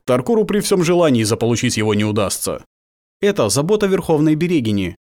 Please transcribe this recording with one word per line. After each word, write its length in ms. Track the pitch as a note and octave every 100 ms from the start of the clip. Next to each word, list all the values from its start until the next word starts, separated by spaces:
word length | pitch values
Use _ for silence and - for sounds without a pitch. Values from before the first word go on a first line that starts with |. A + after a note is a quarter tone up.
| -
Таркору 400 | B2+ C#3 A3+ G#3
при 160 | G3+
всем 220 | G#3 G3
желании 400 | E3 F3 E3 B2
заполучить 520 | G#2 A2 A2+ A#2 B2 A2
его 180 | G#2+
не 120 | G#2 G#2+
удастся». 580 | G#2 F#2 - - D2+ - _ _ _ _ _
«Это 300 | G3+ G3+ A2
забота 380 | B2+ D#3 G#3 G3+
Верховной 480 | F#3 - D#3 D#3+ D#3
Берегини», 600 | F3 E3+ A2+ G2+ F2 E2+